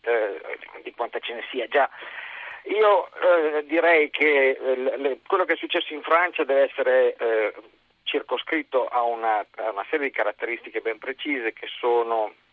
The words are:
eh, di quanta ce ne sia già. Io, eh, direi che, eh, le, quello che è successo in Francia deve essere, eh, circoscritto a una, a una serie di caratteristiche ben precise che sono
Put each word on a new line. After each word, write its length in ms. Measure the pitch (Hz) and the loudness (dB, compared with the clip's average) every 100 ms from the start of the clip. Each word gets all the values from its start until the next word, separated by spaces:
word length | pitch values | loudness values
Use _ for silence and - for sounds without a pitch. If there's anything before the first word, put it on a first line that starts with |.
eh, 400 | - 117 107 82 - - - - | 0 0 0 -4 -12 -14 -14 -16
di 100 | - | -16
quanta 260 | - 117 117 | -8 -8 -6
ce 140 | - | -10
ne 100 | 117 107 | -10 -10
sia 160 | 131 113 | -8 -2
già. 200 | - 131 - - - - - - - | 0 0 -2 -16 -14 -14 -14 -14 -14
Io, 440 | - 202 214 196 - | -6 4 6 6 2
eh, 500 | - 180 175 156 151 147 | 0 2 4 2 0 -2
direi 440 | 160 165 165 147 | 2 4 4 2
che, 400 | - 147 147 131 | 2 2 4 4
eh, 260 | 131 127 127 131 127 | 2 -2 0 2 0
le, 240 | 139 127 _ | 0 -4 _
quello 180 | 196 | 0
che 80 | 185 | 2
è 40 | 165 | 0
successo 360 | 330 180 - | -2 -4 -4
in 100 | 151 | -10
Francia 420 | 139 160 175 165 | 0 2 2 -2
deve 180 | 143 139 | 2 4
essere, 520 | 139 - 131 127 123 120 | 2 2 2 4 4 2
eh, 380 | 120 113 104 - - _ _ _ | 0 0 0 -4 -20 _ _ _
circoscritto 840 | - 143 - 123 - 160 143 131 117 | -6 -6 -4 -6 -4 -4 -2 -2 0
a 160 | - | 0
una, 360 | 117 117 113 107 98 - | 0 0 0 0 -2 -6
a 140 | 101 | -6
una 140 | 98 98 | -6 -4
serie 160 | 156 139 | -2 -2
di 40 | |
caratteristiche 680 | - 104 - 117 117 - 110 | -2 -2 -2 -8 -8 -8 -6
ben 180 | 113 110 | -6 -6
precise 540 | - 131 151 139 113 | -8 -8 -6 -4 -4
che 140 | - 113 - | -8 -14 -6
sono 560 | 123 120 117 113 107 - _ | 0 0 2 -2 -2 -6 _